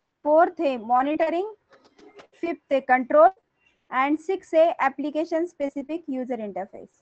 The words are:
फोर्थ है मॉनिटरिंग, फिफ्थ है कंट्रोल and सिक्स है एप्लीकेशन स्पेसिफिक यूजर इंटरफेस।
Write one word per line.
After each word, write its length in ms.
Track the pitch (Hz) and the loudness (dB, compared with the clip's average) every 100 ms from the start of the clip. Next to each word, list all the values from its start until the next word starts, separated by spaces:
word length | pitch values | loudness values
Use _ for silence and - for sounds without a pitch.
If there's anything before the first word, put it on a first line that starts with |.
| _ _ | _ _
फोर्थ 300 | 294 311 359 349 | 2 4 4 0
है 180 | 320 254 | -4 -4
मॉनिटरिंग, 760 | 220 247 277 311 320 330 415 415 _ - _ _ - - - _ | 0 0 0 0 -2 -2 -6 -10 _ -20 _ _ -20 -20 -20 _
फिफ्थ 320 | 339 349 - | -8 -8 -2
है 80 | 269 | -2
कंट्रोल 500 | - 254 247 294 339 381 _ _ _ _ - | 2 0 2 6 6 4 _ _ _ _ -8
and 260 | 247 277 302 | -4 -2 -2
सिक्स 340 | - 370 - | -4 -8 -2
है 220 | 320 330 - | 2 2 2
एप्लीकेशन 680 | 269 269 294 302 330 320 339 | -4 -4 -6 -4 -4 -2 -4
स्पेसिफिक 580 | - 277 285 269 330 349 | -6 -8 -6 -8 -10 -8
यूजर 300 | 254 254 240 | -8 -6 -6
इंटरफेस। 480 | 214 180 202 - - _ | -8 -8 -10 -14 -20 _